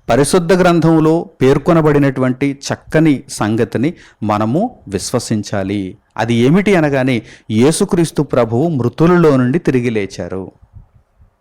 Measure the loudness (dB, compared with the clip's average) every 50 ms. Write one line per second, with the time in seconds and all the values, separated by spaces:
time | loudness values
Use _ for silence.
0 | _ 0 2 2 2 2 0 0 2 2 2 2 4 2 2 4 2 2 2 4
1 | 2 2 0 0 -2 -8 _ _ 2 2 2 2 2 2 2 2 2 2 2 2
2 | 2 0 0 -2 -2 -2 -2 -2 -4 -4 -4 -6 -8 -8 -8 -8 _ -2 0 2
3 | 2 2 2 0 -4 -14 -8 -6 -4 -2 0 -2 -2 -2 -2 -4 -4 -4 -6 -8
4 | -20 -20 _ _ -4 -2 0 0 0 -2 0 -2 -2 -4 -6 -14 -12 -8 -8 -8
5 | -6 -4 -6 -6 -2 -2 -4 -4 -4 -4 -6 -6 -4 -4 -4 -6 -6 -8 -12 _
6 | _ _ _ -6 -4 -2 0 2 2 2 2 2 2 2 2 2 2 0 0 0
7 | 0 0 -2 -4 -6 -10 -20 -20 _ -4 0 2 2 2 2 0 -2 0 0 0
8 | 0 -2 -2 -6 -4 -2 0 0 0 0 0 -2 -2 -2 -2 -2 -2 -4 0 2
9 | 2 4 4 4 4 4 4 2 2 0 -2 -2 -2 0 0 0 -2 -2 -4 -4
10 | -6 -6 -8 -12 -10 -10 -8 -10 -10 -12 _ _ -20 _ _ -20 -20 _ _ _
11 | _ _ _ _ -20 _ _ _